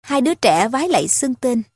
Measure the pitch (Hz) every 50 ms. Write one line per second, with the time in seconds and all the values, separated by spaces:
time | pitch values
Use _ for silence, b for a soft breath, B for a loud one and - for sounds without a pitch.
0 | _ - 285 277 254 302 370 - - 208 156 160 196 226 247 262 311 359 330 175
1 | 147 - - - 285 262 254 - - 254 240 233 214 _ _